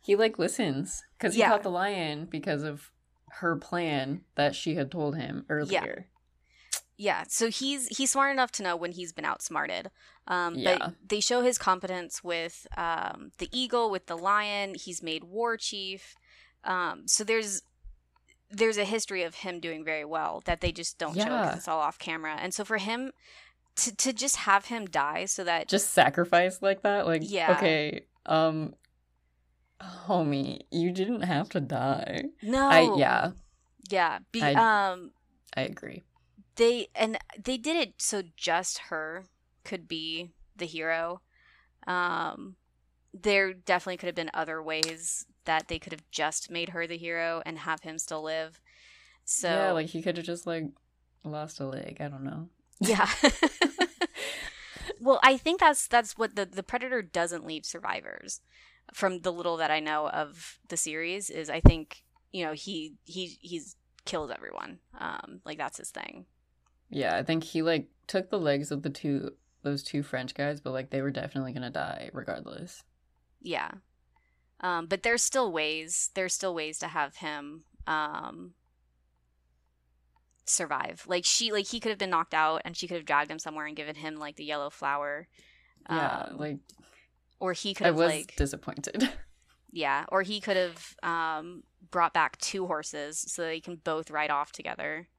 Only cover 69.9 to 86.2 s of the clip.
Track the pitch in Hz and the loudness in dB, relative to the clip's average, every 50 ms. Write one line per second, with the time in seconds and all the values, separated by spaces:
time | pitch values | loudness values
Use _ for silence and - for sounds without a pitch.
69.9 | - 143 143 - - 127 127 127 - - 143 143 147 147 _ 131 131 131 131 139 | -4 -4 -4 -2 -4 -6 -4 -6 -4 -4 -2 -2 -2 -4 _ -6 -4 -4 -6 -2
70.9 | - 135 135 143 135 135 - - - 135 135 127 123 131 127 120 - 76 71 - | -2 -2 0 0 -2 -2 -6 -4 -4 -4 -4 -4 -6 -6 -8 -6 -4 -4 -4 -4
71.9 | - - - - - - - - 95 - - - - - 170 180 - - - _ | -6 -8 -10 -10 -10 -10 -6 -6 -6 -6 -8 -12 -12 -12 -12 -14 -14 -20 -20 _
72.9 | _ _ _ _ _ _ _ _ _ _ - 175 165 - - - - 190 _ _ | _ _ _ _ _ _ _ _ _ _ -8 -4 -4 -4 -4 -4 -10 -14 _ _
73.9 | _ _ _ _ _ _ _ _ _ _ _ _ _ _ - 185 175 170 165 165 | _ _ _ _ _ _ _ _ _ _ _ _ _ _ -4 -2 -2 -2 0 -2
74.9 | 190 190 - 233 233 240 - - - 262 254 214 165 160 156 151 156 160 160 160 | -4 0 2 2 2 2 2 2 2 2 0 2 2 0 0 0 -2 -4 -6 -4
75.9 | 170 - - - _ 190 185 180 - - - 190 175 165 156 156 156 - - 165 | -4 -2 -2 -2 _ -2 -2 -2 -2 -2 -2 -2 -2 -2 -4 -6 -6 -6 -8 -4
76.9 | 160 165 147 139 - - - 156 151 147 143 147 147 160 160 _ _ _ - - | -2 -2 -2 -2 -4 -8 -6 -6 -6 -6 -8 -10 -14 -16 -20 _ _ _ -4 0
77.9 | 160 156 156 151 151 - - - - 160 180 180 175 _ _ _ _ _ _ _ | 0 0 0 -2 -4 -6 -8 -10 -12 -12 -16 -16 -18 _ _ _ _ _ _ _
78.9 | _ _ _ _ _ _ _ _ _ _ _ _ _ _ _ _ _ _ _ _ | _ _ _ _ _ _ _ _ _ _ _ _ _ _ _ _ _ _ _ _
79.9 | _ _ _ _ _ _ _ _ _ _ _ - - - - - 147 131 - - | _ _ _ _ _ _ _ _ _ _ _ -2 0 0 0 -2 -2 -4 -4 -6
80.9 | - 165 - - 180 180 180 - - - 233 226 208 208 202 - - 233 - 233 | -8 -12 -6 -2 -2 0 2 2 2 2 2 0 0 0 -2 -2 -6 -6 -4 -4
81.9 | 214 196 208 185 180 165 170 _ - 160 156 156 160 160 - - 170 - - 170 | -4 -2 -2 0 2 0 0 _ 2 2 4 4 2 0 -4 -8 -8 -8 -8 -6
82.9 | 180 170 151 - 147 143 151 143 156 160 - 160 156 156 151 151 151 151 151 151 | -6 -8 -2 2 2 2 2 2 -4 -10 -8 -10 -8 -8 -8 -8 -8 -10 -10 -10
83.9 | 151 151 151 156 156 156 151 147 143 - 151 147 151 147 143 147 - - - 143 | -10 -8 -8 -10 -8 -8 -10 -10 -10 -10 -6 -4 -4 -4 -4 -6 -8 -4 -2 -2
84.9 | 139 143 147 143 143 147 170 _ _ - - _ _ _ _ _ _ _ - - | -2 0 -2 -4 -6 -6 -8 _ _ -20 -20 _ _ _ _ _ _ _ -10 -4
85.9 | - 160 151 135 - - | -2 0 0 0 0 -2